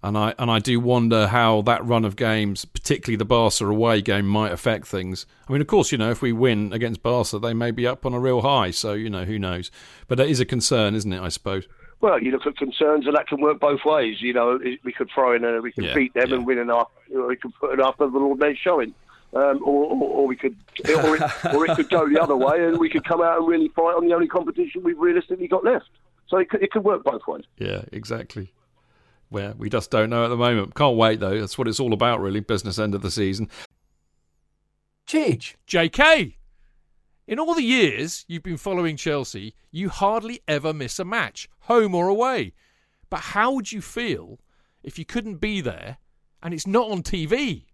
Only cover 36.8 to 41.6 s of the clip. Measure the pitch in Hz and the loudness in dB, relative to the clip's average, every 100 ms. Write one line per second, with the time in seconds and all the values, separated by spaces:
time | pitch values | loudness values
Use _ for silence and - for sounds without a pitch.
36.8 | _ _ _ _ - 226 320 339 233 254 | _ _ _ _ -10 -6 -2 0 2 4
37.8 | 170 107 156 - - 170 185 160 202 185 | 4 2 -8 -10 -12 -12 -8 -8 -4 -2
38.8 | 170 151 165 147 127 110 104 - _ 156 | -2 -4 -4 -4 -6 -10 -14 -18 _ -8
39.8 | 190 - 196 220 220 240 - 151 151 156 | -8 -2 0 0 -6 -14 -4 -2 -2 -6
40.8 | 127 - 180 226 135 - - _ | -8 -8 -6 -4 -4 -8 -20 _